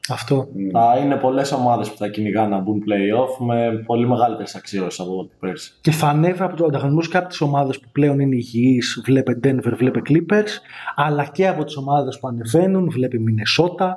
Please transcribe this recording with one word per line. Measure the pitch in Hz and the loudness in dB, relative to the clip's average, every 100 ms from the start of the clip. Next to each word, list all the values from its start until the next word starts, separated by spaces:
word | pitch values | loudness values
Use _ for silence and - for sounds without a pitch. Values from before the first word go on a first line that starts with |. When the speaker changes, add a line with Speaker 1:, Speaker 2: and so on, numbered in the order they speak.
| - | -8
Speaker 1:
Αυτό. | 123 - 139 131 127 | -8 0 -2 -2 -6
Speaker 2:
Mm. | 98 | -2
Speaker 3:
Θα | 117 117 123 | 2 4 4
είναι | 143 131 | 2 0
πολλές | 127 135 131 | 2 0 0
ομάδες | 135 127 117 - | 0 2 0 -2
που | - | -6
θα | 104 | -6
κυνηγάνε | 107 107 98 107 | -4 -2 0 0
να | 101 | 0
μπουν | 95 107 104 | -2 -2 0
play-off | 101 98 113 131 - 120 | 0 2 2 0 -2 -2
με | 117 117 113 113 | 0 0 -2 -2
πολύ | 120 120 | 0 2
μεγαλύτερες | 117 117 110 98 95 | 2 0 0 -8 -12
αξιώσεις | - 98 87 - | -8 -6 -6 -6
από | 90 92 | -8 -6
ό,τι | 90 _ | -8 _
πέρσι. | 95 87 - - | -10 -8 -12 -4
Speaker 1:
Και | - | 0
θα | 156 151 | 2 2
ανέβει | 147 175 180 | 2 2 0
από | 190 156 | -4 0
το | 165 | 0
ανταγωνισμό | 139 139 156 | 0 0 0
και | 160 185 | 0 -2
από | 180 | -4
τις | - | -4
ομάδες | 147 139 139 - | -2 0 0 -4
που | - | -6
πλέον | - 147 139 | 0 2 2
είναι | 139 127 | 2 0
υγιείς, | 117 117 127 127 120 - 120 | -2 2 4 4 2 -4 2
βλέπε | 135 131 120 | 2 2 0
Denver, | 139 131 117 113 | 2 2 0 0
βλέπε | 127 127 - | 0 0 2
Clippers, | 156 175 214 208 - - - - - | 2 4 2 0 -6 -14 -14 -10 -2
αλλά | 147 147 139 | 0 0 -2
και | - 190 | 0 0
από | 156 | 0
τις | 151 147 | -4 -6
ομάδες | 139 143 131 - | 0 0 0 -4
που | 131 | -8
ανεβαίνουν, | 117 113 160 190 190 175 | -8 0 2 4 2 0
βλέπε | 127 127 123 | 0 -2 0
Minnesota, | 113 110 107 - 254 - 185 | 0 0 0 2 0 0 -2